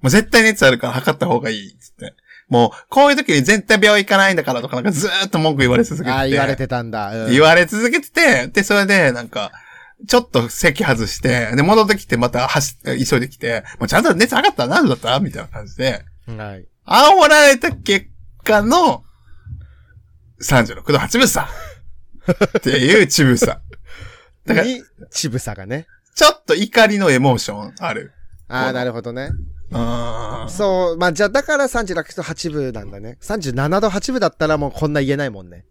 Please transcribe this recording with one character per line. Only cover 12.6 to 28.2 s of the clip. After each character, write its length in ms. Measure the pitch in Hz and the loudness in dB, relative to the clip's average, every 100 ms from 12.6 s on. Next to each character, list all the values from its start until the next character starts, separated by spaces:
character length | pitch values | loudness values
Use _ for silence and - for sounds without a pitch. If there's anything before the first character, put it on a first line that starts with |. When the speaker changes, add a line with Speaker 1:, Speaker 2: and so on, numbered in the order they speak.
| 143 - | -4 -8
Speaker 1:
っ 20 | |
て、 160 | - 127 | -8 -4
急 140 | 131 131 | 0 -2
い 20 | |
で 80 | 127 | -2
き 100 | - | -8
て、 280 | 123 113 - - | -6 -6 -8 -8
「も 60 | 233 | -2
う 40 | |
ち 40 | |
ゃ 60 | - | 0
ん 40 | |
と 120 | 330 175 | 2 2
熱 180 | 214 | 0
測 200 | - 359 | 2 0
っ 20 | - | 0
た？ 100 | 135 | -2
何 220 | 190 269 | 2 2
度 40 | |
だ 40 | 123 | 0
っ 40 | |
た？」 200 | 113 131 | -2 -2
み 100 | 185 | -2
た 80 | - | -6
い 20 | |
な 60 | - | -14
感 180 | 113 104 | -16 -16
じ 80 | - | -4
で。 300 | 131 101 - - - | -4 -4 -12 -20 -16
Speaker 2:
は 300 | 110 107 98 | -14 -14 -16
い。 100 | - _ - | -20 _ 0
Speaker 1:
煽 400 | 226 294 381 302 | 6 6 8 6
ら 200 | 302 285 | 8 6
れ 100 | 269 | 6
た 160 | 339 | 0
結 320 | - - 196 - - - - - | -6 -2 -2 -4 -20 -20 -14 0
果 160 | 214 | 0
の、 420 | 208 330 339 - - _ _ - - - - - _ - _ _ _ _ | 4 2 2 0 -10 _ _ -20 -18 -18 -18 -20 _ -20 _ _ _ _
「三 260 | - 127 110 | 0 0 0
十 80 | |
六 160 | 113 - | -6 -4
度 40 | 143 | -4
八 200 | - 233 | -2 0
分 100 | 262 | 0
さ。」 220 | - - - - - - - - - - 170 - 185 | 0 -6 -12 -16 -18 -20 -20 -20 -14 -4 -2 0 -2
っ 40 | |
て 80 | - | -2
い 340 | 135 127 214 | 0 4 4
う 40 | 170 | 4
乳 180 | - 139 | 4 2
房。 100 | 123 | 4
Speaker 2:
<laughs> 100 | - - - - - - - - _ _ - | 0 -4 -14 -20 -18 -16 -18 -20 _ _ -2
Speaker 1:
だ 80 | 220 | 0
か 60 | |
ら、 20 | |
Speaker 2:
に、 180 | 233 247 - _ - | 0 -4 -12 _ -12
乳 160 | - 156 | -8 -6
房 260 | 120 - | -6 -10
が 120 | 101 95 | -14 -10
ね。 200 | 135 165 _ _ - | -12 -12 _ _ 2
Speaker 1:
ち 80 | |
ょ 80 | 302 | 2
っ 140 | 302 - | 2 -2
と 100 | 160 | -2
怒 320 | 202 - 220 | 0 2 2
り 100 | 208 | 4
の 140 | 190 | 2
エ 80 | 131 | 4
モ 160 | 135 120 | 4 2
ー 20 | |
シ 140 | - | -2
ョ 60 | 104 | -10
ン 160 | 104 - | -14 -10
あ 140 | 175 | -8
る。 200 | 107 - _ | -8 -10 _